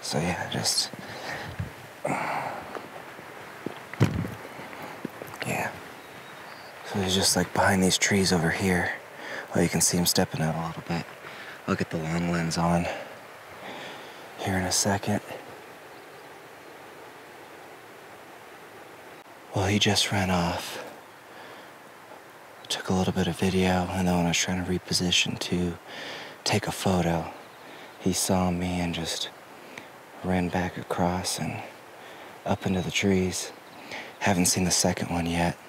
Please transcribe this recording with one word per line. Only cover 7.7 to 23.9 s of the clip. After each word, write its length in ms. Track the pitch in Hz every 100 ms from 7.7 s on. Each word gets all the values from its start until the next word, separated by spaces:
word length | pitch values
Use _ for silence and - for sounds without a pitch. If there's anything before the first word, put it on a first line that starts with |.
| 98
these 140 | 92 -
trees 340 | - 101 92
over 180 | 92 82
here. 440 | 80 98 90 87 - - - - - -
Oh, 60 | -
you 80 | 85
can 120 | 85
see 160 | - 90
him 100 | 87
stepping 360 | - 92 -
out 140 | 80 76
a 100 | 82
little 160 | 82 -
bit. 180 | 85 - - - - - - -
I'll 80 | 190
get 140 | 180
the 80 | 170
long 340 | - 85 87
lens 260 | 85 82 80
on 300 | - 85 87 - - - - - - - - - - - - - - -
here 180 | - 95
in 60 |
a 80 | 92
second. 480 | - 104 98 - 104 - - - - - - - - - - - - - - - - - - - - - - - - - - - - - - - - - - - - - - - - - - -
Well, 120 | - 95
he 100 | 104
just 320 | - 98 -
ran 200 | 104 95
off. 520 | 90 85 87 - - - - - - - - - - - - - - - - - - - - -
Took 220 | - -
a 40 |
little 200 | 95 92
bit 160 | 95 87
of 100 | 82
video, 480 | 98 92 92 92 90